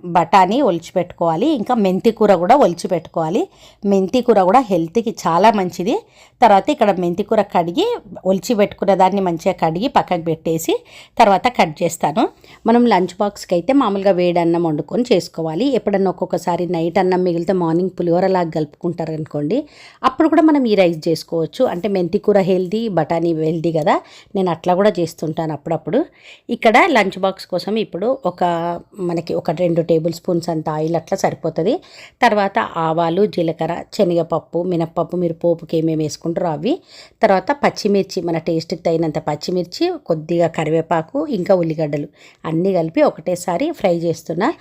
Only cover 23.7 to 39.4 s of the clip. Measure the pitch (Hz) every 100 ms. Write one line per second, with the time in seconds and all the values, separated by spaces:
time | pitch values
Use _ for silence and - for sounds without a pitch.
23.7 | 160 160 302 - - - 196 185 165 180
24.7 | 180 208 196 165 - 160 160 160 147 165
25.7 | 160 - 214 349 _ - - - 233 226
26.7 | 226 359 247 190 185 190 185 - 180 180
27.7 | 220 190 175 214 269 180 175 175 170 170
28.7 | 170 - - 175 170 165 170 175 160 180
29.7 | 165 165 160 170 170 - 170 170 160 156
30.7 | 156 160 165 - 196 175 156 165 165 170
31.7 | 320 - - - _ 240 208 196 226 202
32.7 | 170 160 160 170 170 208 - 165 160 160
33.7 | 175 - - 185 170 165 160 - 165 180
34.7 | 170 165 175 160 180 175 165 170 165 160
35.7 | 165 160 156 151 - 165 165 180 147 190
36.7 | 339 - - - _ 214 190 180 285 202
37.7 | - 208 202 190 - 170 165 165 165 160
38.7 | 170 175 165 165 151 151 156